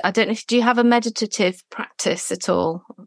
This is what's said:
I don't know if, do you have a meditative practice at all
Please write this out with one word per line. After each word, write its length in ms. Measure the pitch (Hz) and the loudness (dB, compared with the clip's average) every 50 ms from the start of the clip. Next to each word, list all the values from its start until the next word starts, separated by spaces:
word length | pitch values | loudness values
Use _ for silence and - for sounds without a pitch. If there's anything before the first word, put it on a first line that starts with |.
| - | -2
I 80 | 190 | 0
don't 160 | 190 226 214 180 | 0 0 0 0
know 60 | 220 | -2
if, 120 | - - | -4 -4
do 100 | - 226 | 0 0
you 60 | 240 | 2
have 160 | 226 240 247 233 | 2 4 2 4
a 60 | 240 | 4
meditative 800 | 240 240 240 226 233 220 - 226 202 - - 202 180 185 - - _ | 4 4 4 2 0 -4 -4 -6 -4 -2 0 0 0 0 -4 -10 _
practice 600 | - - - - _ - - - 170 180 - - | -12 -12 -12 -12 _ -6 -4 -4 -4 -4 -4 -6
at 160 | 190 185 - - | -6 -4 -2 0
all 360 | 175 175 180 165 165 180 - - - - 185 | 0 0 0 0 -2 -6 -10 -16 -20 -20 -20